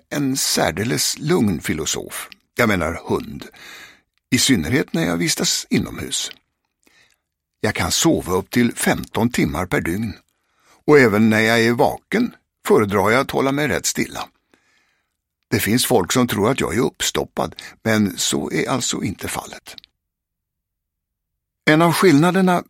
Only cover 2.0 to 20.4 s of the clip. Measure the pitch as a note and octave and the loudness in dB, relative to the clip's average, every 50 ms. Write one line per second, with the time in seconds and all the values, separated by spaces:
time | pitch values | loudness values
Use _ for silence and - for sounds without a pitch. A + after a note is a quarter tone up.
2 | G1+ G1+ - - - - - - _ _ _ - A#2+ A2 G2+ F2+ D#2+ D#2+ E2 - | -8 -10 -12 -14 -14 -14 -18 -20 _ _ _ 0 0 0 0 0 -2 -4 -4 -6
3 | - - A2 D2 C2 C#2+ D2 C2 - - - - - - - - - - - _ | -6 -4 -4 -4 -6 -8 -12 -14 -16 -18 -20 -20 -20 -20 -20 -20 -20 -20 -20 _
4 | _ _ _ _ _ _ - A#2+ - - C3+ F#2 D2 C#2 B2 D3+ F3+ - - E3+ | _ _ _ _ _ _ 0 0 2 2 2 0 0 0 0 -2 -2 -2 -2 -2
5 | E3 E3+ E3+ E3+ F3 D#3 - - F3+ - - - - - - C#3 - - - - | -2 -2 -2 -2 -2 -2 -2 -2 -2 -2 -2 -4 -4 -2 -2 -2 -2 -4 -8 -10
6 | - - - - - - - _ _ _ _ _ _ _ _ _ _ _ _ _ | -10 -8 -8 -8 -8 -8 -12 _ _ _ _ _ _ _ _ _ _ _ _ _
7 | _ _ _ _ _ _ _ _ _ _ _ _ - G#2+ - - F2+ E2+ - - | _ _ _ _ _ _ _ _ _ _ _ _ -4 -4 -2 -2 -2 -2 0 0
8 | - E3 C#3+ D#2 - E2+ F#2 F#2 F#2 - - B2 A#2+ A#2 - - - G3+ C#3+ - | 2 2 2 0 0 -2 -2 -2 -2 0 0 0 2 0 0 -2 -2 -2 -2 -2
9 | B1+ - - G2+ A2 A#2+ - - - D2 C#2 D#2+ F#2 - - C#3 - D#2+ F2 G#2 | -4 -6 -2 -2 -2 0 0 0 -2 -2 -2 -4 -4 -4 -4 -4 -2 -4 -4 -4
10 | A#2 G#2 - - _ _ _ _ _ _ _ _ _ _ _ _ _ - D3 C#3+ | -6 -8 -10 -12 _ _ _ _ _ _ _ _ _ _ _ _ _ 6 8 8
11 | B2+ A2 G2 G#2 A2+ A2 A2 G#2+ A2 A2 A#2 A#2 A2+ A#2 A#2+ A#2+ C#3+ - - - | 8 6 6 4 4 4 4 4 4 4 4 4 4 2 2 2 0 0 -2 -4
12 | _ - - G#3+ B3 - - - _ _ _ _ - - G#3 C#3+ G#2+ G2+ G2+ G#2 | _ -4 -4 -2 -2 -4 -6 -12 _ _ _ _ 0 2 4 4 4 2 2 2
13 | F#2+ G#2 A2+ C3 C3+ - - C#3 C3 C3+ C#3 C#3+ D3+ C3+ F2+ - - - - - | 2 4 2 2 0 0 -2 -2 -2 0 0 -2 -2 -2 -2 -2 -2 -4 -4 -4
14 | - - - - - - _ _ _ _ _ _ _ _ _ _ _ _ _ _ | -6 -6 -8 -12 -14 -14 _ _ _ _ _ _ _ _ _ _ _ _ _ _
15 | _ _ _ _ _ _ _ _ _ - - G#2+ - F#2+ A2 B2+ - - C3 G#2+ | _ _ _ _ _ _ _ _ _ -4 -4 -2 0 2 0 2 2 2 2 2
16 | F2+ - - B2+ B2 A#2+ G#2+ G#2 G2 A2+ C#3 - D#2 B1 E2 A2 - - - - | 2 0 0 0 0 0 0 0 0 0 0 0 -2 -2 -2 -2 -2 -2 -4 -6
17 | - - - D2 C#2 - - - - - - - - - - _ - A2 A2 G#2+ | -6 -4 -4 -4 -6 -4 -4 -6 -6 -6 -6 -10 -18 -20 -16 _ -2 0 2 2
18 | G#2 G2 - - - - - C#2 - - - D#3+ - - C3+ B2 - - - - | 2 0 -2 -4 -4 -4 -4 -4 -4 -4 -4 -4 -4 -2 -4 -4 -4 -6 -6 -6
19 | F3+ G#2+ F2 - - - - - - - - - - - - - - _ _ _ | -6 -6 -8 -8 -10 -8 -8 -8 -10 -10 -14 -18 -18 -20 -20 -20 -20 _ _ _
20 | _ _ _ _ _ _ _ _ | _ _ _ _ _ _ _ _